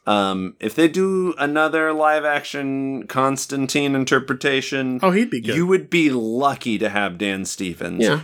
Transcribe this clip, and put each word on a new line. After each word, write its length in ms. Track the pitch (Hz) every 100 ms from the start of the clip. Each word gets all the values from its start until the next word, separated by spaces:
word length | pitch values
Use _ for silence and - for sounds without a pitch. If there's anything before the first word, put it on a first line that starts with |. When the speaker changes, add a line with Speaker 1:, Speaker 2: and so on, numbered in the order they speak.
| -
Speaker 1:
Um, 480 | 104 98 92 92 -
if 140 | 110 -
they 100 | 165
do 480 | 170 190 185 180 147
another 560 | 143 151 156 160 156
live 320 | 156 151 151
action 800 | 147 147 - 143 139 135 135 135 -
Constantine 880 | 131 135 135 - 139 131 147 143 135
interpretation, 1040 | 131 135 127 135 143 135 131 139 131 127
Speaker 2:
Oh, 80 | 190
he'd 200 | 190 226
be 100 | 131
good. 160 | 110 135
Speaker 1:
you 100 | 175
would 240 | 190 151
be 200 | 175 151
lucky 680 | 127 110 117 139 135 123 104
to 100 | 104
have 300 | 101 98 87
Dan 260 | 101 98
Stevens. 580 | 92 - 95 82 87 87
Speaker 2:
Yeah. 180 | 110 151